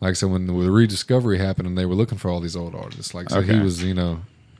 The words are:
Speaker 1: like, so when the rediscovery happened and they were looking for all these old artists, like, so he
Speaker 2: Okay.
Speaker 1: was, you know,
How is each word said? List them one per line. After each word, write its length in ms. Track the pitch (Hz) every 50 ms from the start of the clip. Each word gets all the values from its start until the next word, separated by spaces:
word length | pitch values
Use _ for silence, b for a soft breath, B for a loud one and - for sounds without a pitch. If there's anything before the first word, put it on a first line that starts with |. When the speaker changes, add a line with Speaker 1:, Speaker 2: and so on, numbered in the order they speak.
Speaker 1:
like, 140 | 98 92 90
so 120 | - 98 95
when 180 | 92 92 92 90
the 60 | 87
rediscovery 840 | 90 90 92 98 113 117 107 101 95 - - 127 127 120 113 98 90
happened 300 | 95 95 92 - 92 90
and 100 | 90 92
they 80 | 92
were 80 | 90 92
looking 220 | 101 113 - 107 98
for 120 | - 92
all 80 | 87 87
these 160 | 87 85 82
old 180 | 87 85 85 87
artists, 400 | - - 87 - - - - -
like, 160 | 90 90 -
so 120 | - 98
he 100 | 98 98
Speaker 2:
Okay. 100 | 110 107
Speaker 1:
was, 220 | 101 95 87 85 90
you 100 | 92 92
know, 280 | 90 87 87 82 80 95 - - - - - - -